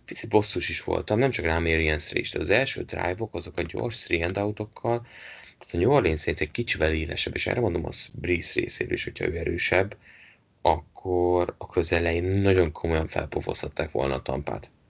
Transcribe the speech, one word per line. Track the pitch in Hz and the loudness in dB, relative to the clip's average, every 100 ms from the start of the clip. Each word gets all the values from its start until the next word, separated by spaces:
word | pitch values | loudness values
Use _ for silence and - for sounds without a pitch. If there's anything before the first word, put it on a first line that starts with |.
| - | -12
picit | - 110 | -10 2
bosszus | 107 104 - - | 2 2 -2 -4
is | 82 | -4
voltam, | - 85 - 110 | -2 -4 0 2
nem | 131 | 2
csak | - 82 | 0 0
Ryan | 82 82 | 2 2
Arians-re | 80 78 78 - - | 2 2 0 0 -2
is, | - | -2
de | - | -4
az | 82 | 2
első | 107 135 - | 2 2 -4
drive-ok, | 90 87 87 95 110 90 | -6 -4 -4 -4 -6 -8
azok | 82 85 | -8 -6
a | |
gyors | 82 101 117 113 | -4 -4 -4 -6
three | - 85 85 | -2 0 0
and | 98 | 0
out-okkal, | 104 104 107 - 117 117 120 - - - - _ | -2 -4 -10 -4 -2 -2 -4 -18 -18 -18 -20 _
tehát | - | -6
a | 85 | 2
New | 101 | 4
Orleans | 143 92 78 | 6 4 2
Saints | - 80 | 0 -2
egy | 76 | -4
kicsivel | - - - 80 | -2 -2 2 2
élesebb, | 80 80 - - - | 2 -2 -4 -4 -2
és | - | 0
erre | 98 | 2
mondom | 110 82 80 | 2 0 -2
az | - - | -6 -8
Breeze | - 87 85 - - | -8 0 0 0 -2
részéről | - - - | -2 -4 -2
is, | - | -2
hogyha | - - - | -4 -4 -2
ő | 82 | -2
erősebb, | 82 85 - 92 98 - - - - _ _ _ | -2 -2 2 2 2 -4 -20 -20 -20 _ _ _
akkor, | 85 80 - - 95 90 87 90 87 - | 2 2 -2 -10 0 2 4 4 2 -4
akkor | - - | -2 0
az | 82 | 2
elején | 85 85 85 | 2 2 2
nagyon | 90 98 98 92 82 | 2 4 6 6 4
komolyan | 78 82 80 80 | 0 0 0 0
felpofozhatták | - 78 - - - 73 - 76 | -2 -2 -4 -2 -4 -4 -4 -2
volna | 57 69 | 0 0
a | 65 | 0
Tampát. | - 67 71 53 - _ | -2 -4 -4 -8 -10 _